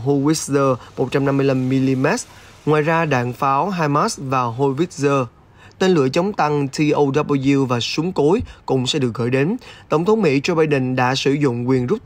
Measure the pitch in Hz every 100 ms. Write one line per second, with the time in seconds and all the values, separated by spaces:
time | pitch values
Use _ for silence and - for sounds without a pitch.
0 | 123 143 143 160 - 139 135 120 - -
1 | 131 143 139 139 139 131 127 135 131 131
2 | 143 247 - - - - - 151 151 165
3 | 165 127 120 120 139 135 180 180 151 143
4 | 220 - 135 135 120 113 139 135 180 -
5 | 139 139 120 _ _ - - - 190 170
6 | 131 170 196 196 151 147 139 - 147 139
7 | 143 139 147 139 135 139 131 120 - -
8 | 170 185 143 220 - - - 131 123 156
9 | 123 110 120 131 151 247 - - - 160
10 | 175 226 175 139 160 165 156 139 127 127
11 | 127 131 139 147 143 120 120 131 123 220